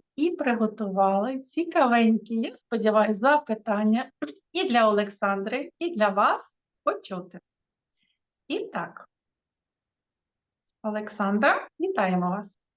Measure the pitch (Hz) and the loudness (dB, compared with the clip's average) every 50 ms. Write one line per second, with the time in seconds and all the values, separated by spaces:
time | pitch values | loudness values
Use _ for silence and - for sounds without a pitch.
0 | _ _ _ 277 302 349 - - 294 254 233 220 220 214 214 - 214 196 190 196 | _ _ _ -2 -2 -2 -2 -2 -2 -2 0 0 0 -2 -2 -6 -8 -4 0 2
1 | 196 196 196 196 208 254 269 262 269 _ - 311 339 339 - 339 269 240 233 233 | 2 2 2 0 -2 -2 -6 -8 -12 _ -6 -6 -6 0 2 2 4 4 4 4
2 | 233 220 226 208 - - 226 226 240 381 - - _ _ 240 214 202 214 208 214 | 4 4 4 2 -2 -4 -6 -4 -4 -6 -8 -14 _ _ -4 0 0 2 4 4
3 | 214 220 214 190 233 269 294 294 294 - 220 220 - - 202 208 214 214 220 247 | 2 2 0 2 2 4 4 2 2 -2 -8 -6 -4 -4 -2 0 2 2 2 0
4 | 254 - _ _ 294 294 - - _ _ - 359 381 - 233 240 220 214 208 208 | -2 -6 _ _ -10 -10 -10 -16 _ _ -6 -4 -2 2 4 4 4 4 4 2
5 | 208 202 - _ 208 196 196 196 196 214 247 269 294 - - _ 339 349 349 208 | 0 -2 -4 _ -2 -2 -2 -2 -4 -4 -6 -6 -6 -10 -10 _ -8 -6 0 0
6 | 214 202 196 202 226 294 427 466 - _ _ _ _ _ _ _ _ 294 403 - | 0 2 4 2 2 2 2 -2 -6 _ _ _ _ _ _ _ _ -4 -4 -4
7 | - - 196 180 175 175 180 180 - _ _ _ _ _ _ _ _ _ _ _ | -8 -10 -10 -10 -10 -12 -18 -20 -20 _ _ _ _ _ _ _ _ _ _ _
8 | _ _ _ _ _ _ _ _ _ - 302 453 - - - - - - - - | _ _ _ _ _ _ _ _ _ -6 -6 -6 -6 -6 -8 -8 -8 -8 -12 -18
9 | - _ _ _ _ _ _ _ _ _ _ _ _ _ _ _ _ _ _ _ | -20 _ _ _ _ _ _ _ _ _ _ _ _ _ _ _ _ _ _ _
10 | _ _ _ _ _ _ _ _ _ _ _ _ _ _ _ _ - 214 208 214 | _ _ _ _ _ _ _ _ _ _ _ _ _ _ _ _ -8 -6 -6 -6
11 | 208 - - - 202 196 202 214 240 320 381 - - - _ - 330 381 370 - | -8 -8 -4 -2 0 0 2 4 4 2 2 0 -4 -10 _ -6 -4 -2 0 0
12 | 196 185 185 180 180 180 185 208 202 - _ _ _ _ _ | 0 2 2 0 0 -2 -2 -4 -8 -12 _ _ _ _ _